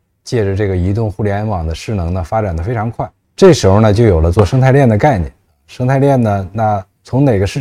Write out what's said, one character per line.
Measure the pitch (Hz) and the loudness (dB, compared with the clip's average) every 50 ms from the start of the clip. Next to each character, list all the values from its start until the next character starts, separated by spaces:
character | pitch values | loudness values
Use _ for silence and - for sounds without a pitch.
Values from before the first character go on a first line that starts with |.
| _ _ _ _ - | _ _ _ _ -12
借 | - 131 120 104 | -6 -4 -2 -2
着 | 98 98 | -2 -2
这 | 95 107 98 | -2 -2 -2
个 | 95 | -2
移 | 90 87 95 101 | -2 -2 -2 -2
动 | 113 113 104 | -2 -4 -4
互 | 95 - 110 | -4 -4 -4
联 | 104 98 101 107 110 | -4 -4 -4 -4 -4
网 | 104 87 80 | -4 -4 -4
的 | 80 80 | -6 -6
势 | - - - 113 | -8 -8 -6 -6
能 | 98 85 82 90 | -4 -4 -4 -4
呢， | 95 87 | -6 -6
发 | - 113 113 | -4 -4 -4
展 | 107 98 82 | -4 -4 -4
得 | 80 82 | -6 -6
非 | 107 127 | -6 -4
常 | 113 104 120 | -4 -6 -6
快。 | - - 139 - _ _ _ _ _ | -6 -8 -10 -10 _ _ _ _ _
这 | - 196 185 151 | 2 4 4 4
时 | - - | 4 4
候 | 95 95 104 | 2 4 4
呢， | 110 107 101 | 4 4 4
就 | 107 120 | 4 2
有 | 110 87 78 | 2 2 2
了 | 80 85 | 2 2
做 | 95 110 101 | 2 2 0
生 | - - 131 | 2 2 2
态 | 127 131 | 2 4
链 | 127 143 139 120 | 4 4 4 2
的 | 107 | 2
概 | 101 - 151 131 92 | 2 2 0 0 0
念。 | 80 69 - _ _ _ _ _ _ | -4 -6 -10 _ _ _ _ _ _
生 | - - - 123 | -18 -10 -6 -4
态 | 127 135 135 | -2 0 0
链 | 139 143 139 127 117 | 2 2 2 2 2
呢， | 110 101 98 95 87 | 0 0 -2 -4 -6
那 | 95 113 110 107 104 98 - _ _ _ _ | -6 -4 -2 -2 -2 -4 -6 _ _ _ _
从 | - - 131 147 | -4 -2 0 2
哪 | 139 113 95 | 2 2 2
个 | 101 | 0
市-， | 98 - 143 | -2 -4 -6